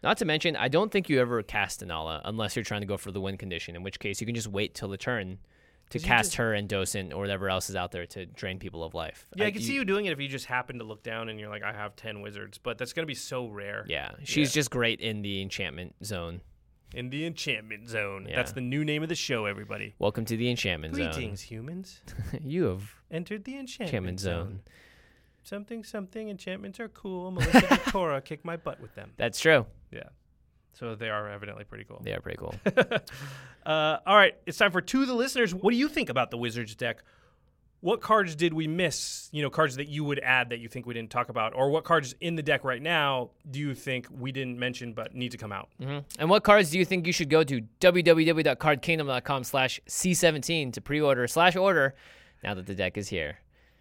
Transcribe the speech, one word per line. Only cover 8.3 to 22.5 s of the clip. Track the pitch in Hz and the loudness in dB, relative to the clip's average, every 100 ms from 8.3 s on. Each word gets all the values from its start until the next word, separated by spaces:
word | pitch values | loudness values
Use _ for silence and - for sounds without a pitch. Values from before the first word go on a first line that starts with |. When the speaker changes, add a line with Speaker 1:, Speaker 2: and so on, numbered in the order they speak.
| - 98 92 | -10 -8 -8
Speaker 1:
people | 92 85 | -10 -8
of | 82 | -8
life. | 85 80 - - 185 | -6 -8 -10 -16 -2
Speaker 2:
Yeah, | |
I | 214 | -2
Speaker 1:
I, | |
Speaker 2:
can | 202 | 0
Speaker 1:
you | 226 | -4
Speaker 2:
see | |
you | 277 | -2
doing | 220 196 202 | 0 0 0
it | |
if | 147 | -4
you | 139 | -4
just | 135 - | -6 -4
happen | 127 123 123 | -4 -4 -8
to | |
look | 110 107 | -10 -12
down | - 113 113 | -8 -6 -6
and | 110 | -8
you're | 107 | -10
like, | 104 | -8
"I | 104 | -6
have | 107 104 | -6 -10
ten | - 113 104 | -10 -12 -10
wizards," | 104 101 101 104 | -10 -12 -14 -10
but | - 110 | -8 -6
that's | 127 | -6
gonna | - 160 | -4 -4
be | |
so | 131 - 131 120 | -6 -6 -6 -6
rare. | 104 101 104 104 | -8 -8 -8 -4
Speaker 1:
Yeah, | 76 67 - | -4 -6 -10
she's | 147 143 143 | -2 2 4
Speaker 2:
Yeah. | 156 | 4
Speaker 1:
just | 135 | 0
great | 127 117 113 | 2 2 0
in | 113 107 | -2 -4
the | 101 98 | -4 -4
enchantment | 95 - 92 71 90 - | -4 -4 -6 -6 -12 -12
zone. | 98 98 85 87 - - _ _ _ | -8 -6 -6 -8 -14 -20 _ _ _
Speaker 2:
In | - 123 | -10 -8
the | 135 | -4
enchantment | 165 165 - 117 110 107 117 | -6 -6 -2 -4 -4 -12 -4
zone. | 113 101 98 98 | -2 -2 -4 -4
Speaker 1:
Yeah. | - | -2
Speaker 2:
That's | 131 | -2
the | 110 | -2
new | 123 139 | -2 0
name | 151 151 | 0 0
of | 160 | 0
the | |
show, | 170 - 120 104 | -4 -2 0 0
everybody. | 101 104 104 104 - | -4 -6 -8 -10 0
Speaker 1:
Welcome | 101 107 | 0 0
to | 113 113 | -2 0
the | 120 | 0
enchantment | 120 101 85 78 85 | 2 0 0 -2 -2
zone. | - | -2
Speaker 2:
Greetings, | 80 110 98 | -2 -6 -8
humans. | - 110 127 175 190 - - - | -10 -12 -10 -10 -12 -16 -14 -8
Speaker 1:
<laughs> | 107 - | -6 -6
You | 147 | -4